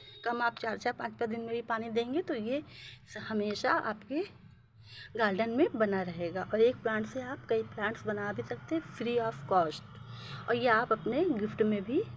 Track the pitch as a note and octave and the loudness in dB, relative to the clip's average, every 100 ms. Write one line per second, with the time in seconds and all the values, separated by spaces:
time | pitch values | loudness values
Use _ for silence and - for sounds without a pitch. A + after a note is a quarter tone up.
0 | - - A3+ A#3+ A#3 A#3 A3+ G#3 B3 B3 | -18 -8 -4 0 0 0 -4 -2 -2 -2
1 | A#3+ A3 A#3 A#3 A3+ A#3 A3+ A3+ A3+ A3 | -6 -2 -2 -2 -4 -4 -2 -4 0 -2
2 | A#3+ C#4+ F4+ C4 G#3+ C#4 D#4 - - - | 0 0 0 -2 0 -2 -4 -16 -18 -18
3 | - G#3+ G#3 A3 G#3 G#3 B3+ E4 C#4 G#3+ | -16 -12 -4 -2 0 0 4 4 2 -6
4 | - C#4+ G4+ - - - - - - - | -4 -4 -4 -8 -20 -20 -20 -20 -20 -18
5 | - - G#3+ F#3+ A3+ A#3 F#4 A#3 G#3+ G3 | -10 0 2 2 0 4 2 4 2 2
6 | F3+ E3+ F3 F3+ F#3 G#3+ A#3 B3+ A3+ G#3+ | -2 -2 -4 -2 -2 6 6 6 0 0
7 | A3 C4 B3 C#4 - A3+ A3 - G#3 A#3 | -2 -6 -6 -8 0 0 0 -2 -2 -2
8 | G#3+ G#3 G#3 G3+ A#3 A#3+ - D#4+ - - | -2 -2 -2 -4 -4 -6 -2 -2 -2 -6
9 | A#3 A#3+ A3+ A3+ - F#3 D#3+ - - - | 0 2 0 -2 2 4 4 0 -12 -16
10 | - - - - - A#3 B3 A3 A3 A3 | -16 -14 -12 -8 -2 2 6 4 4 2
11 | - B3+ F#4 A#3 G#3+ - G#3+ G#3 G3 C#4+ | 2 2 2 2 0 2 2 2 2 0
12 | A#4 | 0